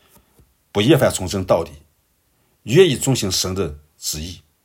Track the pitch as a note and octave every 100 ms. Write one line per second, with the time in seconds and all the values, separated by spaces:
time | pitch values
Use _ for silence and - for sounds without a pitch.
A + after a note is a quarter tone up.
0 | _ _ _ _ _ _ _ - - C#3+
1 | G#2+ - F2+ G2+ F#2 F#2+ E2 D2 _ _
2 | _ _ _ _ _ _ - D3+ F#3 -
3 | C3+ A#2+ G2 - F#2 F#2 E2 D2 _ _
4 | - D#2 E2+ F2 _ _